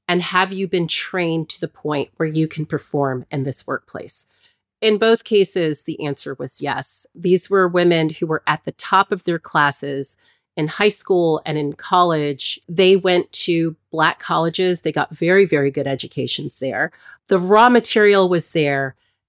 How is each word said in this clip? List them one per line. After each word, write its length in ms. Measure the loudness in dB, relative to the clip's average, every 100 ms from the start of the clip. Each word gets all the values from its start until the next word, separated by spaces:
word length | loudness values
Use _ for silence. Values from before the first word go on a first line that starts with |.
| -4
And 140 | -2
have 300 | 2 2 0
you 160 | -2 -2
been 200 | -2 -2
trained 600 | -6 -6 -4 -2 -2 -6
to 100 | -8
the 80 | -10
point 420 | -8 -4 -4 -4 _
where 120 | -4
you 180 | 0 -2
can 200 | -4 -6
perform 580 | -6 -4 -2 -2 -2 -6
in 140 | -6
this 220 | -6 -8 -8
workplace? 600 | -8 -8 -16 -14 -16 -16 _ _ _ _ _
In 180 | 0 2
both 260 | 2 2
cases, 600 | 2 2 2 0 -2 -4
the 200 | -8 -8
answer 300 | -6 -6 -10 -10
was 220 | -10 -8
yes. 460 | -6 -6 -8 -12 -14
These 340 | -6 0 0 2
were 180 | 2 2
women 440 | 4 4 4 0
who 160 | -2 -4
were 160 | -2 -2
at 180 | -2
the 80 | -4
top 400 | -12 0 2 2
of 120 | -2
their 140 | -2 -4
classes 800 | -2 0 0 0 -6 -6 -8 -12 _ _ _ -6
in 120 | -6
high 220 | 0 0
school 500 | 0 0 2 2 0 -2
and 100 | -4
in 160 | -4
college. 880 | -8 0 2 4 2 -2 -6 -8 -10 -6
They 280 | 2 6 6
went 360 | 4 0 0
to 440 | -6 -2 0 0 -4 _
Black 280 | 0 0 0
colleges. 640 | -4 0 0 0 -2 0
They 100 | -2
got 220 | -2 -4
very, 320 | -2 2 4 4
very 240 | 2 0
good 160 | -2 -4
educations 720 | -4 -6 -8 -6 -6 -8 -6
there. 340 | -6 -4 -6 -8 -20 -20 _
The 100 | -2
raw 300 | 4 6 8
material 600 | 6 4 4 6 6 4
was 220 | 0 0
there 440 | 0 0 0 -4 -8 _ _